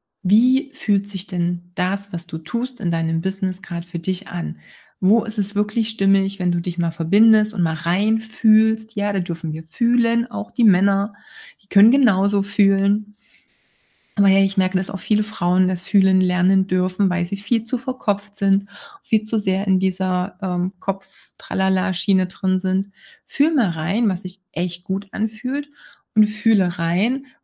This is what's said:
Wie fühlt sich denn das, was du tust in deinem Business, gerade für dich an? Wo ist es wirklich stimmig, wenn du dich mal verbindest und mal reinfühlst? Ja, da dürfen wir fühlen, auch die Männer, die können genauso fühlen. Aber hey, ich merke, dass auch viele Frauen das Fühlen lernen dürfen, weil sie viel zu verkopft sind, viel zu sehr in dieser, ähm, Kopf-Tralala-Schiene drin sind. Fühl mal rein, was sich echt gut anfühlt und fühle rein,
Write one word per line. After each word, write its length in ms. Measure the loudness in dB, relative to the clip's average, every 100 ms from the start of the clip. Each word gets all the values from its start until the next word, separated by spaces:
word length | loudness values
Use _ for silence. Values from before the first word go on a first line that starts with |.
| _ _
Wie 480 | 0 2 4 2 -2
fühlt 340 | -8 0 0 0
sich 180 | -10 -6
denn 460 | -2 -2 -4 -8
das, 380 | -4 -4 -4 -6
was 140 | -10 -8
du 120 | -10
tust 420 | -6 -4 -6 -4
in 100 | -4
deinem 300 | -2 -2 -2
Business, 400 | -2 -2 -4 -6
gerade 240 | -8 -10 -6
für 120 | -6
dich 300 | -4 -6 -6
an? 300 | -6 -6 -8 -16 -20 _ _
Wo 240 | 2 2
ist 140 | 0 -4
es 160 | -4
wirklich 340 | -2 -4 -2 -4
stimmig, 480 | -2 2 2 0 -2
wenn 140 | -2
du 80 | -2
dich 160 | -4 -2
mal 120 | -4
verbindest 600 | -2 0 4 4 4 2
und 80 | 0
mal 120 | -2
reinfühlst? 1200 | -2 -2 0 0 -2 -4 -2 4 4 4 0 -6 -6
Ja, 160 | -2
da 80 | -2
dürfen 320 | -4 -6 -6
wir 120 | -8
fühlen, 680 | -10 -2 0 2 2 0 -2
auch 200 | -6 -8
die 140 | 2
Männer, 500 | 4 4 2 2 -2 -8 -20 -20 -20 -20
die 60 | _
können 220 | 4 6
genauso 520 | 6 4 2 2 0
fühlen. 760 | -2 2 2 4 2 0 -2 -18 _ _ _ _ _ _ _ _ _ 0
Aber 120 | 4
hey, 160 | 4
ich 120 | 2 2
merke, 200 | 0 0
dass 140 | -4
auch 80 | -6
viele 220 | -2 0
Frauen 460 | 0 -2 0 2 2
das 140 | 0
Fühlen 380 | 0 2 4 4
lernen 460 | 2 2 2 2 2
dürfen, 420 | 0 -2 0 0
weil 160 | 0
sie 120 | -2 -4
viel 280 | -2 -2
zu 140 | -2 -6
verkopft 560 | -4 -6 -2 -2 -4
sind, 340 | -4 0 0 0 -14 -20 -20
viel 200 | _ -2
zu 160 | 0 -2
sehr 280 | -2 -2 0
in 120 | 0
dieser, 580 | 0 -2 -2 -2 -4 -6
ähm, 300 | -4 -2 -4 -4
Kopf-Tralala-Schiene 1500 | -6 -6 -8 -18 -18 _ -6 -2 0 0 0 -4 0 0 0
drin 340 | -4 -2 0
sind. 300 | 0 -2 -4 _ -20 -20
Fühl 300 | _ 0 0
mal 160 | 2 0
rein, 380 | -2 -2 0 0
was 140 | -2
sich 200 | -6 -12 _
echt 320 | -4 -4 -6
gut 240 | -6 -6 -4
anfühlt 580 | -4 -4 -4 -6 -6 -6 _ -20 -20 _
und 120 | 2 2
fühle 520 | 2 2 2 2 0
rein, 480 | -2 0 0 -2 -8 _